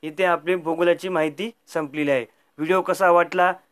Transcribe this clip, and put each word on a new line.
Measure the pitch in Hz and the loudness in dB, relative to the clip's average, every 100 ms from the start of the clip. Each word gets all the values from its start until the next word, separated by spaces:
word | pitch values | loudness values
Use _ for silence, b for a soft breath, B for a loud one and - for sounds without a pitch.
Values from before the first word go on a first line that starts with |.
इथे | 156 147 | -12 -2
आपली | 160 170 156 185 | 0 0 0 -2
भूगोलाची | 156 165 175 170 190 | -2 0 2 2 0
माहिती | 175 156 147 220 - _ | -2 -2 -4 -10 -10 _
संपलेली | 165 151 147 143 | -8 -6 -4 -2
आहे. | 135 113 _ _ - | -2 -4 _ _ -10
व्हिडिओ | 160 185 | -2 0
कसा | 180 185 190 | 0 2 4
वाटला | 175 175 180 180 180 _ | 4 2 2 0 0 _